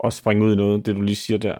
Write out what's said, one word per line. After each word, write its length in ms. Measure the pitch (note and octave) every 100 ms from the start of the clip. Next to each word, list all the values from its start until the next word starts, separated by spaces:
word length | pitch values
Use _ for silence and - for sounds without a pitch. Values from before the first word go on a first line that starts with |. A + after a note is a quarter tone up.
at 80 | A#2
springe 320 | - A2 G#2 G#2+
ud 60 |
i 40 | G2+
noget, 300 | G2+ G#2 G#2+
det 100 | G2+
du 40 |
lige 160 | G2+ G2+
siger 220 | - G#2+
der? 160 | G#2+